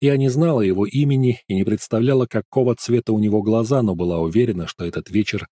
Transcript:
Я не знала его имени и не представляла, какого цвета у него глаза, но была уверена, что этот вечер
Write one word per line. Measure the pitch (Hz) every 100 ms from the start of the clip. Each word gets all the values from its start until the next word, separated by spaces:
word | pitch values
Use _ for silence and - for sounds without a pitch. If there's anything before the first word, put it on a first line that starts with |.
Я | 139 139
не | 135
знала | 127 165 139
его | 98 92
имени | 104 135 143 135 127 120 -
и |
не | 95
представляла, | 98 107 - 113 123 135 123
какого | 113 - 135 123
цвета | 113 - 120 -
у | 110
него | 107 104
глаза, | 104 113 113 139
но | 110
была | 85 87 85
уверена, | 82 95 120 90 82
что | -
этот | 85 80 -
вечер | 104 107 104 -